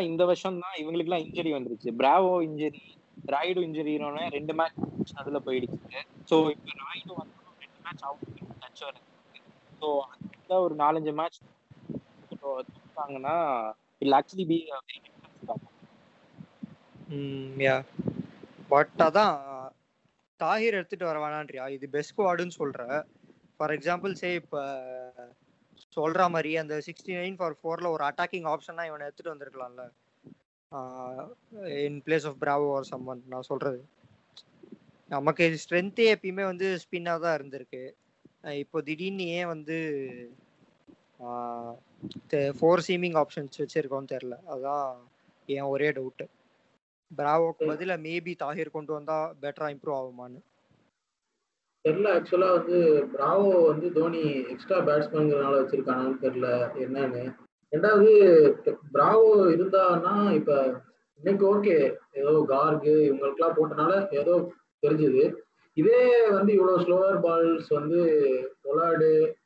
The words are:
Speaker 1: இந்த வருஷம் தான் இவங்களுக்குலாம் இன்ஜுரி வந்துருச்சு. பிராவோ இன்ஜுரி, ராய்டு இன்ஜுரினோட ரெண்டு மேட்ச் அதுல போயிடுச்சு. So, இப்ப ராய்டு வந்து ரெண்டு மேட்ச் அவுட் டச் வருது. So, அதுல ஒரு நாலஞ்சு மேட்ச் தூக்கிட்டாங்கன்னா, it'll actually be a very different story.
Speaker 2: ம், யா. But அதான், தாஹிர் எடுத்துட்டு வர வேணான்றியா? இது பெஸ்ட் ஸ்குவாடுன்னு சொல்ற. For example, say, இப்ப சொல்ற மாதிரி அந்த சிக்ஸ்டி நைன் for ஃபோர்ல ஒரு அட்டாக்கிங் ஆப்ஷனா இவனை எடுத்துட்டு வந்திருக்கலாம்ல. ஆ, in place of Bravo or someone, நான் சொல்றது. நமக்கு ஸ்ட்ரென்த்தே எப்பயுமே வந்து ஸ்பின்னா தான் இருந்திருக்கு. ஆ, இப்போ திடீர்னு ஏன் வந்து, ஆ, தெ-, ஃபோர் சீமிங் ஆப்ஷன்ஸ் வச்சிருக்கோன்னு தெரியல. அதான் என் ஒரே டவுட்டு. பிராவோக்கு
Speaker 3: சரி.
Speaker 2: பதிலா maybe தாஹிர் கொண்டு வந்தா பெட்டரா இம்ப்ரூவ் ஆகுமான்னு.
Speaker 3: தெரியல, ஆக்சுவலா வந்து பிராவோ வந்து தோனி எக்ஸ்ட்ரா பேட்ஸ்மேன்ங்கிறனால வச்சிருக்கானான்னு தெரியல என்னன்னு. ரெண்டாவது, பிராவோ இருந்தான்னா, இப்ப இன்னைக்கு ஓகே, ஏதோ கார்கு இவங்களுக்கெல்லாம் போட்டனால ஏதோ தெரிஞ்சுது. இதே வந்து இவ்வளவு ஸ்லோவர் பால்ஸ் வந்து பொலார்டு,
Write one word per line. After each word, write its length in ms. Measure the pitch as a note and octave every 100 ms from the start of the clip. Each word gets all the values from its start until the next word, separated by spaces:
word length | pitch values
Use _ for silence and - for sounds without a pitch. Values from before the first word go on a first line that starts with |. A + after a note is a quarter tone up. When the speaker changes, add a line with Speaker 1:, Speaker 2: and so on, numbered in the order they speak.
| E3+
Speaker 1:
இந்த 160 | E3 F3+
வருஷம் 320 | F3 F#3+ F3+
தான் 160 | F3+ F3+
இவங்களுக்குலாம் 460 | D3+ E3+ E3 F3+
இன்ஜுரி 280 | D#3 E3+ D#3+
வந்துருச்சு. 360 | C#3+ A#2+ A2 A#2+ A#2
பிராவோ 340 | C3 E3+ F#3 F3+ D#3+
இன்ஜுரி, 360 | D3+ D3+ - - _ _ - C3+
ராய்டு 340 | C#3 E3+ F3+ E3
இன்ஜுரினோட 520 | D#3 D3+ D3+ D3 D3 E3+
ரெண்டு 240 | C#3+ D3+
மேட்ச் 600 | D#3+ E3 - - - - -
அதுல 240 | C#3 C#3+
போயிடுச்சு. 640 | B2+ B2+ B2 - - C3+ - - -
So, 120 | D#3+ D#3
இப்ப 260 | D3 D#3+ C#3+
ராய்டு 340 | C#3 F3+ F3 F3+
வந்து 220 | D3+ _ _ _
ரெண்டு 200 | D3 _
மேட்ச் 200 | E3+ -
அவுட் 240 | C#3 C#3+ - - - -
டச் 240 | B2+ - C#3+
வருது. 220 | - _ _ _ _ _ _ _ -
So, 100 | D3+ C#3+
அதுல 560 | C3+ - - - - F#3
ஒரு 160 | F3+ D3+
நாலஞ்சு 380 | D3 D#3+ D#3
மேட்ச் 280 | D3+ E3 - - _ _ - - - - _ _
தூக்கிட்டாங்கன்னா, 1040 | - C#3 C3 B2+ - _ - C#3+ C#3 C3+ E3+ D#3 B2 A2 A2 _ _
it'll 220 | C#3 C#3
actually 280 | - F#3+ E3
be 80 | E3 D#3+
a 100 | C3+
very 220 | - -
different 340 | _ _ - _
story. 260 | - A2+ - _ - _ _ _ _ - - _ - - _ - -
Speaker 2:
ம், 420 | C#3+ C#3 C3+ C3+ C3+
யா. 180 | C3+ C3+ C#3 - - - - - - - -
But 240 | C#3 D3+ - D#3+
அதான், 280 | F3+ G#3 D3 C#3 C3+ C3 - _ _ _ _ _ _
தாஹிர் 400 | E3 G#3+ A3+ G#3
எடுத்துட்டு 320 | E3+ F#3+ F3
வர 80 | D3+
வேணான்றியா? 480 | D3+ D3+ D3+ C3+ C3
இது 180 | C#3 C#3
பெஸ்ட் 240 | D3 D3
ஸ்குவாடுன்னு 460 | - G3 F3 F3+ E3+
சொல்ற. 220 | D3 B2 A#2+ D3 - _ _ _ _ -
For 140 | D3+
example, 440 | D3+ D3 F3 G3 F#3
say, 180 | F3+ F3
இப்ப 300 | C#3 D3 C#3 C3+ B2+ B2+ B2+ B2+ B2 _ _ _ _ _ _
சொல்ற 320 | - D3+ F3 F3+
மாதிரி 200 | E3 D3+ D#3+
அந்த 180 | D#3 D3+ D3
சிக்ஸ்டி 260 | E3 -
நைன் 220 | F3+ F3+ F#3
for 120 | E3+
ஃபோர்ல 340 | D3+ E3 E3 F3
ஒரு 140 | D#3
அட்டாக்கிங் 440 | C#3+ C#3+ F3 F#3 D#3+
ஆப்ஷனா 340 | D3+ - E3+ E3
இவனை 200 | D3+ D3
எடுத்துட்டு 260 | - E3
வந்திருக்கலாம்ல. 500 | D3 C3+ C3 B2+ B2 B2 _ _ _ - - _ _ _
ஆ, 80 | C#3+ B2+ B2+ B2+ B2+ D#3 B3 _ A3 F#3 C#3+
in 160 | D3 D3
place 240 | D#3 D#3+ D3+
of 80 | C3+
Bravo 320 | C#3+ C#3+ D3
or 120 | C#3
someone, 380 | C3 C3 B2+ B2+ B2+
நான் 200 | B2+ B2+
சொல்றது. 320 | C3 C#3 B2 C#3+ _ _ _ _ - _ _ - - _ _ _
நமக்கு 360 | C#3+ C#3+ D#3+ E3+ D#3
ஸ்ட்ரென்த்தே 500 | - F3 G3 F#3+ A3+
எப்பயுமே 360 | G#3 F#3+ F#3 G3
வந்து 220 | F3+ F#3+ F3+
ஸ்பின்னா 360 | - F3+ F3 E3
தான் 180 | E3+ D#3
இருந்திருக்கு. 460 | C#3 C3+ B2+ B2+ C3 - _ _ _ _
ஆ, 140 | D#3 C#3+
இப்போ 180 | C#3 D#3+
திடீர்னு 460 | C#3+ D#3 F#3+ G3 F3
ஏன் 200 | E3+ F3
வந்து, 240 | D#3+ D3+ D#3+ D#3+ C#3+ C3+ B2 A#2+ - _ _ _ _ _ _ _ _
ஆ, 100 | B2 A#2+ A#2+ A#2 A#2 A#2+ _ _ - - -
தெ-, 220 | D3+ C#3
ஃபோர் 320 | C3+ D#3+ F3 E3
சீமிங் 300 | F3+ F3 D#3
ஆப்ஷன்ஸ் 440 | C#3+ - C#3 -
வச்சிருக்கோன்னு 520 | D3 E3 C#3 C3+ C3+
தெரியல. 240 | C3 B2 B2 E3+
அதான் 440 | C#3 C3+ C#3+ C3+ B2 B2 _ _ _ -
என் 220 | C#3 C#3
ஒரே 180 | C#3 D3
டவுட்டு. 360 | C3+ C3 - A2 _ _ _ _ _ _ _ _
பிராவோக்கு 540 | C#3+ D3 D#3+ E3 D#3+ D#3
Speaker 3:
சரி. 60 |
Speaker 2:
பதிலா 260 | D3+ F#3 F3
maybe 360 | D#3 E3+ E3+ E3+
தாஹிர் 380 | C#3+ D#3 D#3 D#3
கொண்டு 160 | D3
வந்தா 260 | D3+ D3 D#3 D#3+ D3+
பெட்டரா 300 | C#3+ C#3 D#3
இம்ப்ரூவ் 300 | C#3+ D#3+ C3+
ஆகுமான்னு. 420 | C3 B2 B2 B2 _ _ _ _ _ _ _ _ _ _ _ _ _ _ D#3
Speaker 3:
தெரியல, 240 | E3+ G#3
ஆக்சுவலா 360 | F3 - F3+ F#3
வந்து 260 | F3 E3+ F3 E3 D3 C3
பிராவோ 440 | C#3 D3 F#3+ G3 F#3
வந்து 240 | D#3+ D3+ F3
தோனி 300 | D3+ E3+ E3 D#3 C3+ B2
எக்ஸ்ட்ரா 320 | B2+ - F#3
பேட்ஸ்மேன்ங்கிறனால 800 | D3 D3 D3 D#3 D3+ C#3+ C#3 C3+
வச்சிருக்கானான்னு 580 | C3 C3+ C3 B2+ C3 C3
தெரியல 280 | C3 B2 B2+ B2 A#2+ C3+
என்னன்னு. 440 | B2+ C3+ C3 B2 B2+ - - _ _
ரெண்டாவது, 380 | D3+ G3+ G#3+ G#3+ G#3+ F#3+ E3 C#3+ - - - D3
பிராவோ 380 | C#3+ D#3+ A3 A3 G#3 F#3
இருந்தான்னா, 640 | E3 F#3+ F#3+ F#3 E3+ F3 G#3 G3+
இப்ப 180 | D#3 D3+ C#3 C3 B2+ - _ _ _
இன்னைக்கு 260 | E3 G3 G3
ஓகே, 300 | G#3 G3+ D#3+ C3+ - -
ஏதோ 200 | C#3 C#3+ D#3 C#3+
கார்கு 460 | C3+ D#3 D3+ D3 D#3 D3
இவங்களுக்கெல்லாம் 520 | C3+ C#3 C#3 E3 C#3+
போட்டனால 360 | D#3 D3 D#3+ G3 G3 C#3+
ஏதோ 180 | D#3 F3 F3 - _ _
தெரிஞ்சுது. 400 | D3 D#3 D3 B2+ D3+ - - _ _ -
இதே 260 | F3+ B3 B3 A#3+ A3+
வந்து 220 | G3 G3+
இவ்வளவு 300 | G3+ F#3 F3+
ஸ்லோவர் 400 | F3 F3+ F#3+ F#3
பால்ஸ் 480 | E3+ E3 E3 D#3+ -
வந்து 300 | D3 D3 E3+ E3+ D3+ C#3 B2+ C3 -
பொலார்டு, 500 | C#3 D3+ E3+ D#3 D#3 D#3 D#3 -